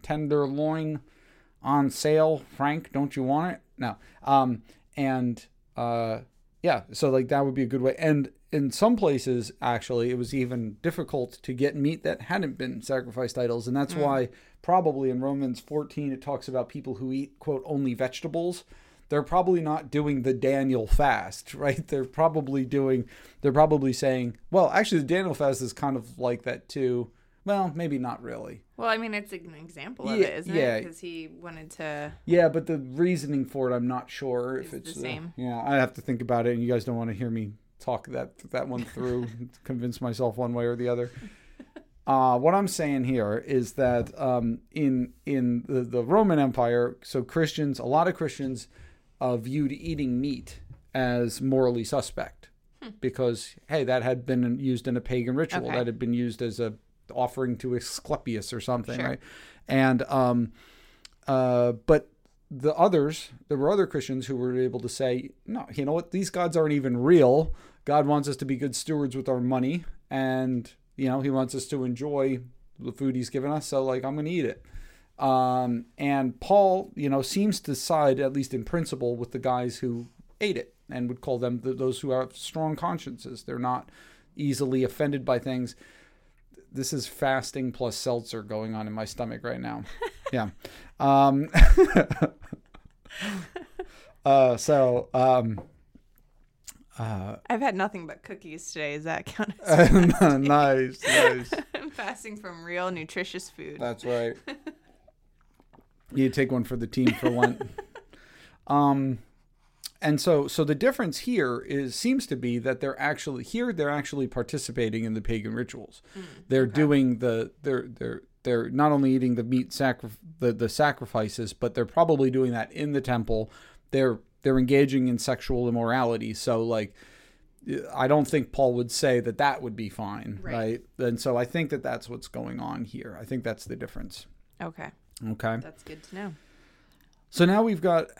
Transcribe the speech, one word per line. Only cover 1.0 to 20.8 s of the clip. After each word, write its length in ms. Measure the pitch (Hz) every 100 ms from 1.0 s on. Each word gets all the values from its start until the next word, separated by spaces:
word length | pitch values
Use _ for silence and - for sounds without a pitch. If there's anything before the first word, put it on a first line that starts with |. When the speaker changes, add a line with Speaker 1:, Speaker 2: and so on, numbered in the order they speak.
| - _ _ _ _ _
Speaker 1:
on 280 | - 143 139
sale. 520 | - 151 156 156 151 - -
Frank, 340 | 139 156 -
don't 240 | 139 143 143
you 80 |
want 300 | 131 143 175
it? 80 | - _ -
No. 180 | 123 101 - -
Um, 400 | - 139 127 113 - - _ -
and, 480 | 135 131 123 117 - _ _ -
uh, 420 | 120 117 113 113 - _ _ _
yeah, 180 | 170 123 -
so, 180 | 107 143
like, 180 | 131 127
that 160 | 143 139
would 100 | 131
be 80 |
a 40 | 123
good 140 | 131
way. 140 | 131 -
And 340 | 160 147 135 - _
in 180 | 151 139
some 240 | - 220 240
places, 540 | 175 135 131 123 110 -
actually, 500 | 127 117 - 123 120
it 60 | 123
was 160 | 117 135
even 400 | 123 127 113 104
difficult 560 | 170 160 151 143 123 -
to 120 | -
get 220 | 127 143 147
meat 280 | 139 160
that 200 | - 165
hadn't 340 | 117 190 160 -
been 240 | 127 -
sacrificed 540 | - 135 123 117 120 135
to 60 |
idols. 260 | 120 117 113
And 80 | 135
that's 160 | 143
Speaker 2:
Mm. 80 | 175
Speaker 1:
why 280 | 143 135 127 - - _
probably 480 | - 185 165 135 131
in 120 | 123
Romans 380 | 135 139 135 117
fourteen 500 | - 151 147 - 143
it 100 | 131
talks 260 | 139 135 -
about 180 | 127 123
people 260 | 147 131 110
who 160 | 131
eat, 260 | 135 139 -
quote, 240 | - 139 139
"only 280 | 143 135
vegetables." 720 | 120 127 - 165 165 175 175 - - - _ -
They're 140 | 147
probably 380 | 143 180 180 180
not 280 | 156 151 147
doing 320 | 147 147 139
the 120 | 127
Daniel 520 | 131 131 139 135 127